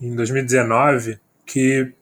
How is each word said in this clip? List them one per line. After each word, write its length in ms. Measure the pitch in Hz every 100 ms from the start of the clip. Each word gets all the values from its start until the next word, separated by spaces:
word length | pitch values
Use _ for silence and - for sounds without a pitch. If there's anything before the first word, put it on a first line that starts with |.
em 140 | 120
dois 160 | 117 113
mil 120 | 135
e 40 | 127
dezenove, 720 | 127 117 113 147 131 113 110 _ _ -
que 460 | 135 131 135 131 -